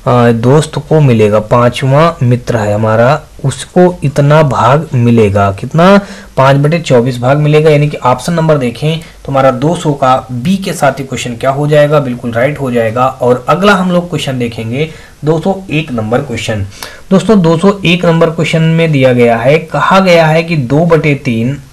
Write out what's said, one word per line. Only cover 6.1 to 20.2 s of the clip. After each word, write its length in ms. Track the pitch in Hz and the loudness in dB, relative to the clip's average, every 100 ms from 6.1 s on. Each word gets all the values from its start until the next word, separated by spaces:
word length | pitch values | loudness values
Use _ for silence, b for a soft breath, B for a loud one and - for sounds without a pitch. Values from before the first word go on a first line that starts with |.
| B B - | B B 0
पाँच 200 | 135 139 | 2 2
बटे 220 | 147 170 | 2 -2
चौबीस 380 | 170 127 123 123 | 2 2 2 -2
भाग 200 | 123 147 | 0 0
मिलेगा, 320 | 151 151 160 | 2 2 4
यानी 180 | 147 147 | 2 0
कि 80 | - | -2
option 340 | 127 127 - | -2 -2 -2
number 260 | 170 160 151 | -2 0 0
देखें 420 | 123 117 151 160 | -2 -4 -6 -6
तो 320 | - - - | -10 -18 -6
हमारा 180 | 135 135 | 0 0
दो 220 | 123 147 175 | 2 -2 -2
सौ 160 | 160 | -4
का 200 | 143 131 127 - | -2 0 0 -2
बी 240 | 123 131 196 | -6 -2 -2
के 140 | 185 | -4
साथ 260 | 165 143 131 | -2 -2 -2
ही 60 | |
question 300 | 135 123 127 117 | -8 -8 -8 -4
क्या 140 | 131 | -4
हो 160 | 135 147 | -2 0
जाएगा, 320 | 151 147 151 | 2 4 2
बिल्कुल 320 | 131 120 120 | -2 -6 -6
right 280 | 113 135 143 | -2 -2 -4
हो 100 | 135 | -4
जाएगा। 360 | 120 113 117 127 | -2 -2 0 -2
और 380 | - 123 123 - | 0 0 0 0
अगला 260 | 156 202 | 0 2
हम 160 | 196 185 | 0 0
लोग 180 | 175 175 | -2 -2
question 280 | 147 - 131 | -6 -6 -6
देखेंगे 500 | 120 120 110 123 160 B B B | -6 -6 -8 -6 -6 B B B
दो 140 | 143 160 | -2 -2
सौ 140 | 165 190 190 | -2 -6 -4
एक 200 | 147 151 | -6 -4
number 280 | 120 107 123 | -6 -2 -4
question। 440 | 143 113 - 107 98 B B B - | -4 -8 -6 -6 -6 B B B -2
दोस्तों 300 | 190 175 220 | -2 2 2
दो 140 | 165 165 | 4 2
सौ 200 | 190 196 | 0 0
एक 200 | 156 175 | 0 0
number 260 | 180 165 165 | 2 2 0
question 320 | 160 160 165 | 0 -2 0
में 280 | 160 165 165 | 0 2 2
दिया 200 | 147 131 | 2 2
गया 240 | 123 120 113 | 4 2 2
है, 220 | 120 160 | 2 0
कहा 400 | 165 147 - 190 | -2 -4 2 2
गया 260 | 185 170 | 4 4